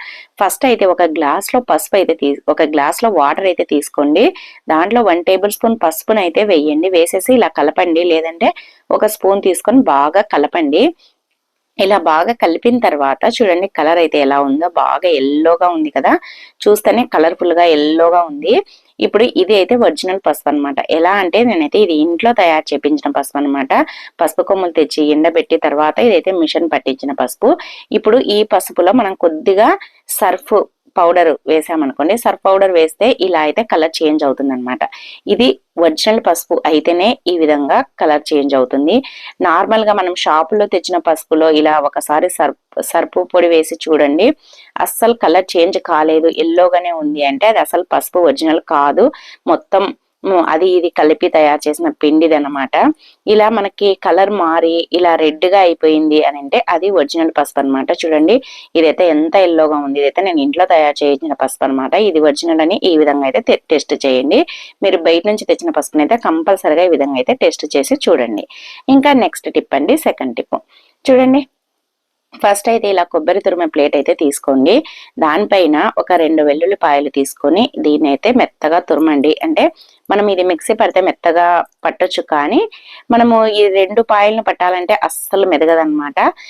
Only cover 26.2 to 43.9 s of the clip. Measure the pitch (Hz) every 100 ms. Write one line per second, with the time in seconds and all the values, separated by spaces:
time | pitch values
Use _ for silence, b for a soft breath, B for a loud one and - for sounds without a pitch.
26.2 | 185 185 156 160 165 139 - 135 139 135
27.2 | 127 - 233 349 B B B 214 220 247
28.2 | - 208 208 196 - 180 175 240 202 190
29.2 | 170 156 202 190 247 392 B B B -
30.2 | 196 185 - 208 - _ _ - 170 175
31.2 | 165 139 - 156 151 165 139 131 151 233
32.2 | 220 185 196 190 196 170 160 - 226 -
33.2 | 185 165 151 147 - 170 160 - 156 151
34.2 | 143 127 139 127 123 127 147 B B B
35.2 | - 202 247 - _ - 165 156 220 220
36.2 | 214 170 - 170 151 156 160 170 208 -
37.2 | - 175 151 147 139 202 269 - 165 147
38.2 | - 151 139 135 127 139 151 233 - B
39.2 | B B 359 165 196 220 214 202 180 175
40.2 | 175 156 160 214 202 185 - 180 165 156
41.2 | - 160 160 151 156 151 143 151 - 151
42.2 | 180 - 147 - _ - - 170 156 -
43.2 | 180 180 170 165 160 160 -